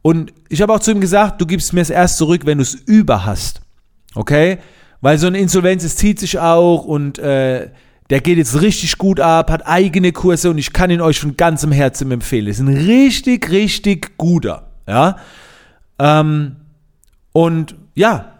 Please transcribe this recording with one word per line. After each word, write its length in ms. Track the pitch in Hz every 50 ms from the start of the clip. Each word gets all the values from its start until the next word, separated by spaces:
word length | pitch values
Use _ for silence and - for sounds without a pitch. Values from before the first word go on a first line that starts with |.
Und 320 | _ 156 165 165 156 - _ _ _ _
ich 120 | 175 147
hab 80 | 208 214
auch 100 | 220 208
zu 120 | - 220
ihm 100 | 220 202
gesagt, 380 | 190 180 190 202 214 202 202 -
"Du 60 | 175
gibst 260 | 160 190 180 - - -
mir 80 | 180
es 100 | 170 -
erst 260 | - 175 180 175 -
zurück, 280 | - 160 151 170 160 139
wenn 120 | 147 151
du 60 | 143 131
es 100 | 123 -
über 520 | - - - 214 220 196 139 120 101 92
hast." 360 | 110 98 - - - - - - _ _ _ _ _ _ _ _ - -
Okay? 420 | 117 107 - 143 147 160 180 190 180 - - _ _ _ _ _ _
Weil 180 | - 135 151 147
so 80 | 165
eine 100 | 180 185
Insolvenz, 460 | 196 196 175 - 190 175 185 190 185 165
es 140 | 156 -
zieht 220 | - - 208 208 -
sich 200 | 196 175 - -
auch 440 | 165 165 165 170 175 175 170 156 -
und, 360 | - 151 147 143 143 139 -
äh, 500 | - 143 139 135 135 131 127 123 85 - - _ _ _ _ _ _ _
der 120 | 135 139
geht 180 | - 175 175 165
jetzt 200 | 151 117 120 147
richtig 380 | 175 214 - - - 160 -
gut 220 | - 185 196 190 -
ab, 320 | 170 165 165 165 160 -
hat 160 | 160 160 -
eigene 440 | - 165 180 190 190 156 190 180 180
Kurse 380 | - - - 180 175 156 - 175
und 80 | 165
ich 160 | 151 139 - -
kann 160 | - 185 180
ihn 100 | 175 170
euch 200 | 170 160 - -
von 180 | 147 147 135
ganzem 340 | - 170 170 160 147 156 156
Herzen 380 | 143 139 143 131 131 - 135 135
empfehlen. 380 | 127 120 - - 135 117 104
Ist 120 | 104 101 110
ein 160 | 131 135 139
richtig, 760 | 139 160 196 233 262 277 269 - - - 262 247 208 - 165
richtig 680 | 170 196 214 202 - - - 208 196 156 - - _
guter, 540 | - 156 170 175 165 - 101 80 - - - - - -
ja. 300 | - 101 120 151 185 190 - - - - - - - - - _ _ _ _ _ _ _ -
Ähm, 560 | 139 147 151 156 151 151 151 151 147 139 131 - - - _ _ _ _ _ _ _ _ _ _ _ _ _
und 420 | 160 165 170 165 160 156 - - - - _ _
ja 400 | - 196 226 208 117 87 - - _